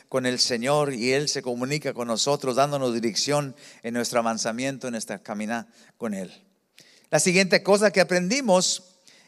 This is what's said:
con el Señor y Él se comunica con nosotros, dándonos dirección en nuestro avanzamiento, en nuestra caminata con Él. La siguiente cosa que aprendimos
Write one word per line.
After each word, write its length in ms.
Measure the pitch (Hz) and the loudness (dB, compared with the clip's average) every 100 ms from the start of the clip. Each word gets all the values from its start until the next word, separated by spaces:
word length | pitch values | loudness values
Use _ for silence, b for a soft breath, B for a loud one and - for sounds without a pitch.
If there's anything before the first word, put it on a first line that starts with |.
| _ | _
con 200 | 131 127 | -2 -2
el 100 | 123 | 0
Señor 560 | - 117 127 147 143 | 0 0 0 2 0
y 200 | 123 123 | 0 0
Él 160 | 135 147 | 0 0
se 120 | 139 | -4
comunica 520 | 127 123 127 147 139 | -4 -4 -2 -2 -4
con 160 | 123 120 | -4 -4
nosotros, 480 | 110 143 143 131 120 | -2 0 0 0 2
dándonos 360 | 143 143 127 | 2 0 -2
dirección 640 | 117 113 92 147 147 139 B B B | 0 -2 -2 0 0 -2 B B B
en 140 | 117 120 | -6 -4
nuestro 240 | 117 120 | 0 0
avanzamiento, 640 | 117 113 120 113 135 131 127 | 0 -2 -4 -4 -4 -4 -8
en 60 | |
nuestra 260 | 113 - 101 | -8 -8 -10
caminata 540 | - 104 107 117 110 b b _ | -8 -8 -4 -6 -8 b b _
con 160 | 117 | -8
Él. 180 | 98 90 - _ _ _ b b b b | -6 -10 -14 _ _ _ b b b b
La 100 | 151 | 0
siguiente 440 | 185 180 185 196 | 4 2 4 2
cosa 280 | 185 202 208 | 4 4 4
que 100 | 196 | 4
aprendimos 840 | 175 180 180 269 240 185 - - - _ b b | 2 2 2 0 4 4 4 -2 -8 _ b b